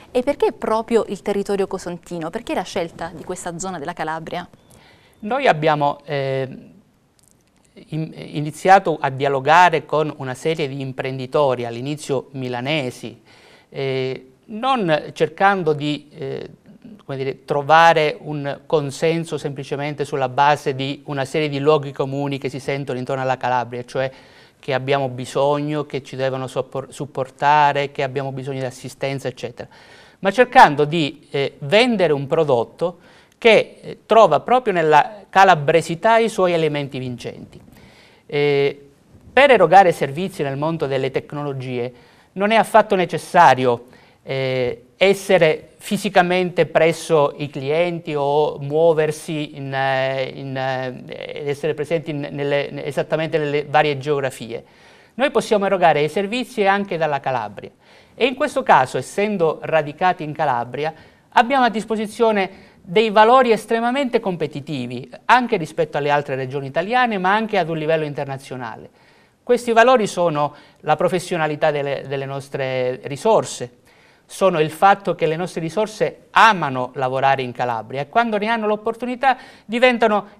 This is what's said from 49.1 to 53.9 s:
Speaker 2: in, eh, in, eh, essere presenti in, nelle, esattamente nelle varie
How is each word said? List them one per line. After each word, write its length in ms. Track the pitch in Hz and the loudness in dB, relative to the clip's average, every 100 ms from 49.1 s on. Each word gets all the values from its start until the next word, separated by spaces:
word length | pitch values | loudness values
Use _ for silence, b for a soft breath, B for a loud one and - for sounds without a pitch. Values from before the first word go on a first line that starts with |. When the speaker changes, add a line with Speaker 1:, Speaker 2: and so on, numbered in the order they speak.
| 151 - 156 147 147 | -2 -8 -8 -8 -10
Speaker 2:
in, 160 | 139 | -8
eh, 580 | 135 135 135 135 135 131 | -4 -2 0 -2 -4 -6
in, 220 | 135 135 131 | -8 -10 -6
eh, 920 | 131 131 131 123 - - - - 143 | -4 -4 -6 -10 -14 -14 -12 -8 -6
essere 260 | 143 160 | -4 -4
presenti 380 | 147 143 165 156 | -4 -4 -4 -4
in, 160 | 147 143 | -8 -8
nelle, 540 | 143 143 143 139 143 139 | -6 -2 -2 -2 -8 -8
esattamente 520 | 143 156 156 160 156 | -6 -4 -4 -2 -2
nelle 280 | 147 143 143 | -2 -4 0
varie 300 | 151 151 | 2 2